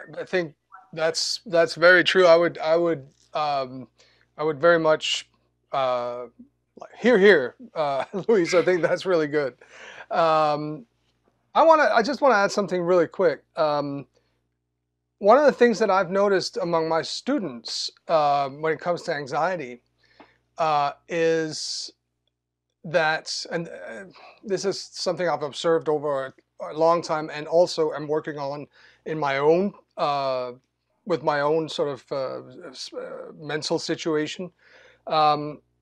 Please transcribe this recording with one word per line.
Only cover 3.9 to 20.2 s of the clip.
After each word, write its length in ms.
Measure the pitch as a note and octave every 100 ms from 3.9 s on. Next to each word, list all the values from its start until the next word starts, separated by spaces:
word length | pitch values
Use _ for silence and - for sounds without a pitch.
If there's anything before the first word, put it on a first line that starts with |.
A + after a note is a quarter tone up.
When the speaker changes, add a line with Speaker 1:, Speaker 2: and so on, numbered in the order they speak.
| _ _ _ _ -
Speaker 2:
I 60 |
would 160 | D#3 C#3+
very 200 | E3+ E3+
much, 500 | D#3 D#3 - - - _ _ _ _
uh, 540 | C#3+ C3 B2 A#2+ B2 A#2+ - - _ _ - - -
hear, 200 | A3+ A3+
hear, 380 | G3+ E3+ A#2+ - B3 E3+
uh, 300 | D3 C3+ A#2 G3+
<laughs> 120 | E3+
Luis. 260 | A3+ D#3+
I 80 | F3+
think 180 | D#3+ F3+
that's 240 | E3+ F3 F3+
really 220 | E3+ D3+
good. 260 | D3 C3+ - _ - - - -
Um, 760 | - E3 D#3 D3+ D3 D3+ D#3 - _ _ _ _ _ _ G#3
I 80 |
wanna, 260 | D#4+ D#4 C4
I 80 | A3
just 200 | A3 C4+
wanna 140 | C#4+ G#3
add 160 | G3
something 300 | G#3 F#3+ F3+
really 260 | E3+ F3+ D3+
quick. 360 | - F3 C3 _ -
Um, 520 | D#3 D3 C#3+ C#3 - _ _ _ _ _ _ _ _ _ _ -
one 180 | G3+ B3+
of 80 | D4
the 60 |
things 280 | - A#3+ F#3+
that 100 | G#3+
I've 180 | F#3+ E3+
noticed 460 | G3 G3+ F#3 - -
among 300 | F3 E3 D#3+
my 140 | E3
students, 880 | C#3+ - - C#4 E3+ A#2 - - - - -
uh, 420 | E3 D3 C#3+ C#3
when 220 | C#3+ D#3
it 60 | D3+
comes 240 | F3+ E3+
to 100 | -
anxiety, 680 | D3 C3+ D3 E3+ F3+ B2+ A#2+ _ _ _ _